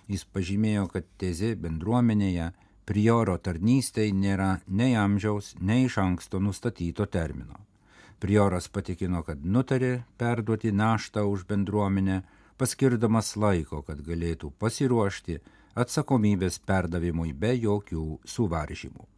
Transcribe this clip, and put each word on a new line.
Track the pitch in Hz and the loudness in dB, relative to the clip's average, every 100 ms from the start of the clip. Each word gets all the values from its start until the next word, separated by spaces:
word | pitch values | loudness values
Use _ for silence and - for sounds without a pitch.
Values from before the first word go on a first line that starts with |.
| - | -8
Jis | 98 | -8
pažymėjo, | - 98 92 101 107 104 92 | -6 -6 -4 -2 0 0 -2
kad | 95 - - | -6 -10 -6
Tezė | 92 82 110 | -6 -2 -2
bendruomenėje | 107 82 80 92 120 120 107 98 87 82 - _ _ - | -4 -6 -4 0 2 4 4 2 0 -4 -8 _ _ -2
prioro | 101 107 117 104 85 | 4 6 6 4 0
tarnystei | 92 85 104 131 - - 107 | -2 0 4 4 2 0 0
nėra | 98 98 95 95 90 - | 2 0 2 0 -2 -2
nei | 98 127 117 | 0 2 4
amžiaus, | 101 101 107 104 - - | 4 2 0 -2 -6 -4
nei | 90 120 127 | 0 2 2
iš | 110 | 2
anksto | 92 90 - 92 | 0 0 -4 -2
nustatyto | 101 92 120 - 85 82 101 | -2 -2 -6 -4 -4 -2 -2
termino. | 92 78 67 - - - _ _ - - - | -2 -2 -6 -14 -18 -20 _ _ -20 -20 -8
Prioras | 87 104 101 90 - | 2 4 4 2 -4
patikino, | 101 92 90 92 90 | -6 -6 -6 -2 -4
kad | 80 73 | -4 -6
nutarė | 78 113 135 131 127 123 120 - | 0 0 2 0 0 -2 -8 -4
perduoti | 120 117 110 110 117 | -2 0 0 0 0
naštą | 101 110 110 - 107 101 | 2 2 2 -2 -2 0
už | 101 | -2
bendruomenę, | 87 101 98 104 101 98 95 95 - - _ - | -2 -2 0 0 2 2 2 0 -4 -20 _ -4
paskirdamas | 127 - 135 120 113 113 - 104 | -4 2 2 4 2 2 0 0
laiko, | 104 90 76 76 | 2 2 -2 -8
kad | 71 73 | -10 -12
galėtų | 73 85 85 80 73 - | -6 -4 -4 -4 -8 -4
pasiruošti | 110 - 135 117 98 - - 78 - _ _ - | -4 0 2 2 2 -2 -8 -10 -10 _ _ -4
atsakomybės | 123 - - 131 104 98 90 - | -2 -2 2 4 4 2 0 -4
perdavimui | - 95 87 87 85 82 82 | 0 0 0 -2 -2 -2 -4
be | 69 107 | -2 -2
jokių | 127 110 101 - 80 80 76 | 0 0 -2 -2 -6 -6 -8
suvaržymų. | - - 107 82 76 85 78 - - | -10 -2 -2 -2 -4 -10 -14 -16 -20